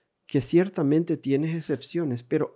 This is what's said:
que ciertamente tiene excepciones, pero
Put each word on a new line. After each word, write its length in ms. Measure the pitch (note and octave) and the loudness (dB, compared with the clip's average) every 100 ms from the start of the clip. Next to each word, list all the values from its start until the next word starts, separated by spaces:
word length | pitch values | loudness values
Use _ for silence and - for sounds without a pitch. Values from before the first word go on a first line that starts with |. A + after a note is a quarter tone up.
| _ _ _ | _ _ _
que 140 | C#3+ | -2
ciertamente 760 | - E3+ F#3 F#3 C#3+ D#3 E3 D#3 | 2 2 2 0 2 2 2 -2
tiene 400 | C3+ C#3 D#3+ E3 | 0 0 0 -4
excepciones, 640 | - C#3 - E3+ D#3 A#2+ | -4 -6 -4 -4 -4 -4
pero 300 | - D#3 D3 | -2 -2 -2